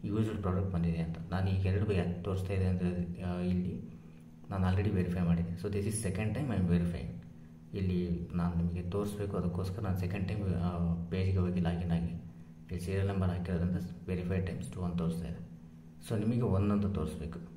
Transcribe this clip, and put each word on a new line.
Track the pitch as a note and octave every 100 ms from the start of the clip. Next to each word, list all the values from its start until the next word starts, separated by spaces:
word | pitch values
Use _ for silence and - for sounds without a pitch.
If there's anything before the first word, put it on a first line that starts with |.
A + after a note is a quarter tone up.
| G#2
ಯೂಸ್ಡ್ | G#2 A2 F#2+
product | F#2 F2+ F2+
ಬಂದಿದೆ | E2+ E2+ E2
ಅಂತ. | D#2+ - -
ನಾನು | F#2 G2
ಈಗ | F#2+ F#2
ಎರಡು | F#2+ G#2+
ಯಾಕೆ | F#2 E2+ F2
ತೋರಿಸ್ತಾ | G2+ F#2 F#2
ಇದೆ | F#2+ F#2
ಅಂದರೆ, | F2+ F2+ F2+ F2 -
ಆ, | F2+ F2
ಇಲ್ಲಿ | F2+ F2+ - - - - - - - - -
ನಾನು | G2 F#2
already | F#2 G2+ F#2
verify | F2 F2+
ಮಾಡಿದ್ದೀನಿ. | E2+ E2+ F2 -
So, | C#3
this | G#2 G#2
is | A2 -
second | - G#2+ B2
time | C#3+
I | F#2+
am | F2
verifying. | F2 E2+ E2+ - - - - - - -
ಇಲ್ಲಿ | G2+ F2+ F2+ F2 E2+ E2+
ನಾನು | F2 E2+ E2+
ನಿಮಗೆ | E2+ E2+ F2
ತೋರಿಸ್ಬೇಕು, | G2+ G2+ - G2 F#2+
ಅದಕ್ಕೋಸ್ಕರ | E2+ F2+ F#2 -
ನಾನು | F#2+ F#2
second | F2+ G2 F#2
time, | F#2+ G2 E2+
ಆ, | F2 F2 E2+ E2+ -
ಪೇಜ್ಗೆ | F#2 F#2+ F#2+
ಹೋಗಿ | F2+ F2+
login | E2+ F2 F2+
ಆಗಿ | E2 E2+
ಇಲ್ಲಿ | E2+ - - - - - F2
serial | F2+ F#2+ G2
number | F#2+ F#2
ಹಾಕಿರೋದ್ರಿಂದ | F2 F2+ E2+ F2 - - - -
verify | F2+ F2 F#2+
times | - - -
two | -
ಅಂತ | F2+ E2+
ತೋರಿಸ್ತಾ | E2+ E2+ -
ಇದೆ. | - - - - - - - -
So, | A2
ನಿಮಗೆ | G#2+ A#2+
ಒಂದು | A2+ F#2 G2+
ಅಂತ | G#2 G2
ತೋರಿಸ್ಬೇಕು. | D#2+ D#2 - - - -